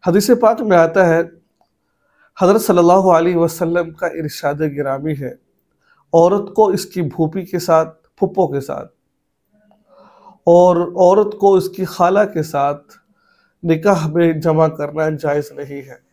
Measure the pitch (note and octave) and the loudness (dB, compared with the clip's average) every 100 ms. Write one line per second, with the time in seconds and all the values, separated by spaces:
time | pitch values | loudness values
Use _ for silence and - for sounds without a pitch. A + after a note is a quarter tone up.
0 | - F3 G#3 A#3+ A3 A3 A3 F3 E3 D#3+ | 0 0 2 2 2 0 0 2 2 2
1 | F3+ E3 E3+ _ _ _ _ _ _ _ | 2 2 -2 _ _ _ _ _ _ _
2 | _ _ _ - F3+ G#3+ A3 F3 E3+ F3+ | _ _ _ -2 2 2 2 2 4 4
3 | F#3+ E3+ E3+ F3 E3 D#3+ E3+ E3+ E3 D#3 | 4 2 2 0 -2 -2 -4 -4 -4 -6
4 | F3 E3 D3+ - D3 D3 D#3 C#3+ C#3 C3+ | -8 -6 -10 -6 -6 -4 -6 -4 -6 -6
5 | D3+ D3 C3 - _ _ _ _ _ _ | -6 -8 -8 -14 _ _ _ _ _ _
6 | _ E3+ E3+ G3+ G3+ - G#3+ F#3 - - | _ 2 4 2 -4 0 2 0 -6 -8
7 | D#3+ - D#3+ F#3+ F3 F3+ - D#3+ D#3+ - | -8 -4 -4 -4 -8 -8 0 0 0 -8
8 | _ _ F#3 F#3+ F3 C#3 C3+ - - _ | _ _ -4 0 -2 -2 -8 -12 -12 _
9 | _ _ _ _ _ _ G#3+ _ _ _ | _ _ _ _ _ _ _ _ _ _
10 | _ _ - _ - F3 F3+ F3 F3 F3 | _ _ -20 _ 2 4 6 2 -2 2
11 | F3+ G3 G#3 G#3 G3 F#3+ F#3 - F#3 - | 4 4 0 0 2 2 0 -8 -10 -2
12 | F3 G3 G#3 E3+ D#3 D3 C#3 D3 _ _ | 0 2 0 -2 -6 -4 -4 -4 _ _
13 | _ _ _ _ _ _ E3+ D#3+ G3+ F#3 | _ _ _ _ _ _ -4 -2 2 0
14 | D#3 D#3+ E3+ D#3+ E3 D#3 D#3+ D#3+ D3 D3+ | 0 0 0 0 -2 2 0 -2 -10 -4
15 | D#3 D3+ D3+ D3 D3 C#3+ C#3 C#3 C3+ A#2+ | -4 -4 -4 -4 -6 -12 -14 -16 -16 -20
16 | _ | _